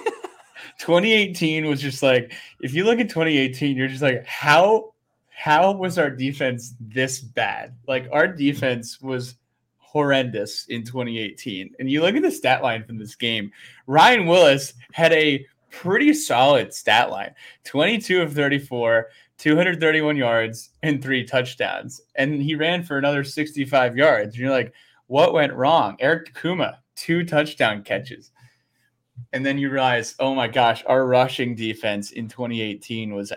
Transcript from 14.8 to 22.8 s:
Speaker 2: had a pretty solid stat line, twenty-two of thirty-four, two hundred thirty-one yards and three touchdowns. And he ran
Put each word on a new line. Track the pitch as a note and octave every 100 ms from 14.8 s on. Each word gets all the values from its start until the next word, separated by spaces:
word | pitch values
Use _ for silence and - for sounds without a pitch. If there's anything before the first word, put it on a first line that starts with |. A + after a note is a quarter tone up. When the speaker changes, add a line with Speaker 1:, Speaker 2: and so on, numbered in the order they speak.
| -
Speaker 2:
had | - E3
a | D#3+ D3+ C3+ C3+ _ _
pretty | - F3 G#3+ D4
solid | D4+ - B2 C3+ C3+ G2+
stat | - - A2 -
line, | G2 - - - -
twenty-two | - C#3 F3 A3+ - F#3
of | D#3+
thirty-four, | C#3+ C#3+ C#3 C#3 B2 A#2 A2+ A2+ _ _ -
two | D#3 D#3
hundred | F3+ E3
thirty-one | D#3 D#3 D3+ D3
yards | A#2+ A#2 A2+ A2+ - _
and | D#3 C#3
three | C3 C3 A2+
touchdowns. | C3 B2+ - G2+ F#2 - - _ -
And | E3 D3+
he | C#3+ D3+
ran | D#3 F3